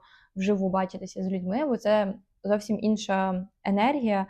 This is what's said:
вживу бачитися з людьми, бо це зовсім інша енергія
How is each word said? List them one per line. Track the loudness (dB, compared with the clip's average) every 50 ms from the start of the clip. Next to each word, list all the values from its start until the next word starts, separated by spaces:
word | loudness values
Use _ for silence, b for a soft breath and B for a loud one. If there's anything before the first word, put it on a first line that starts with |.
| b b b b b b -8
вживу | -4 0 0 0 0 0 0
бачитися | 0 0 -2 -2 -6 -12 -14 -12 -10 -8
з | -6 -4
людьми, | -4 -4 -4 -4 -2 -2 -2
бо | -2 -2
це | -2 2 2 2 2 2 -2 -4 -10 _ _ _ _ -2
зовсім | -2 -2 -2 0 0 2 2
інша | 4 4 2 0 0 -2 0 0 0 0 -2 -4 -6 -8 _ _ -2
енергія | 0 2 4 4 2 2 2 0 0 0 0 -2